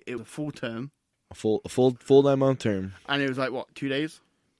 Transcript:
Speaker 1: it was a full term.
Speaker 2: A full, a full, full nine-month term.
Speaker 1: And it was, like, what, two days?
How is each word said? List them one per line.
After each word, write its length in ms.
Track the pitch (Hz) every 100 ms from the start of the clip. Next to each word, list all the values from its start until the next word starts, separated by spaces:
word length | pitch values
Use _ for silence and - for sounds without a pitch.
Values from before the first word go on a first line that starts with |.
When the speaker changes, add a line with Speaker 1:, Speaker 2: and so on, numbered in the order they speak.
| -
Speaker 1:
it 40 |
was 80 | 120
a 40 | 107
full 260 | - 151
term. 400 | - 120 113 139 _ _ _ -
Speaker 2:
A 40 | -
full, 240 | 110 107 -
a 40 |
full, 280 | - 127 120
full 240 | - 135
nine-month 360 | 139 135 135 131
term. 340 | 117 98 95 98 -
Speaker 1:
And 120 | 139
it 60 | 139
was, 100 | 131
like, 140 | 131
what, 240 | 123 - -
two 140 | 139
days? 320 | 135 156 - _ _ _